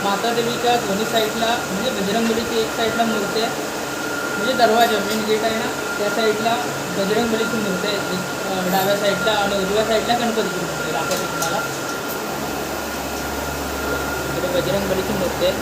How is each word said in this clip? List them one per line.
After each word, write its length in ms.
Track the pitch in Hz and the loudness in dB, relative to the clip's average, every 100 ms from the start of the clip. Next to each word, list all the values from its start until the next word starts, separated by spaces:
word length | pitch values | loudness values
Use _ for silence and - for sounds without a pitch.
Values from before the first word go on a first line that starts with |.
माता 300 | 196 196 233 | 0 0 0
देवीच्या 420 | 233 233 240 240 240 | 0 0 0 2 2
दोन्ही 280 | 202 196 | 2 0
साईडला, 420 | 220 226 214 226 226 | 2 2 0 0 0
म्हणजे 440 | 240 - 190 214 | 0 -2 -2 -2
बजरंगबलीची 680 | 208 190 226 226 226 226 233 | 0 0 2 2 2 2 0
एक 160 | 214 - | 0 0
साईडला 260 | 226 226 | 0 2
मूर्ती 380 | 226 214 202 220 | 2 2 0 0
आहे, 100 | 226 - - - - - - - - - | 0 -2 -4 -4 -4 -4 -4 -2 -2 0
म्हणजे 160 | 202 | 0
दरवाजा, 460 | 254 226 220 233 214 | 4 6 6 6 4
मेन 260 | 196 220 | 0 0
गेट 180 | 208 214 | 2 2
आहे 120 | 226 | 2
ना, 120 | 220 - - - - | 0 -2 -2 -4 0
त्या 120 | 208 | 0
साईडला 460 | 226 220 208 226 233 - - - 180 | 2 2 2 2 0 -2 -4 -4 0
बजरंगबलीची 580 | 196 214 233 220 220 226 | 2 2 2 2 0 0
मूर्ती 300 | 196 180 208 | 0 0 0
आहे, 100 | - | -2
एक, 560 | 147 185 180 - - | -2 -4 -4 -4 -2
अ, 240 | 185 180 190 | -2 0 2
डाव्या 200 | 190 202 | 2 2
साईडला 360 | 208 190 220 | 2 2 2
आणि 220 | 208 202 | 2 2
उजव्या 300 | 202 190 208 | 0 2 2
साईडला 300 | 214 220 190 | 2 2 2
गणपतीची 420 | 240 233 220 180 175 | 2 2 0 0 -2
मूर्ती 260 | 165 165 | -4 -4
आहे. 100 | - | -2
दाखवतो 320 | - 170 185 175 | -2 -2 -2 -2
तुम्हाला. 240 | - - 208 - - - - - - - - - - - - - - - - - - - - - - - - - - - - | -2 -2 0 -2 -4 -4 -4 -4 -4 -4 -4 -4 -4 -4 -4 -4 -6 -4 -4 -4 -4 -4 -4 -4 -4 -2 -2 -2 -4 -2 -2
इकडे 240 | 180 180 | 0 0
बजरंगबलीची 520 | 180 196 196 190 - | 0 0 0 -2 0
मूर्ती 340 | 202 175 - 180 | -2 -2 0 0
आहे. 80 | 202 | 0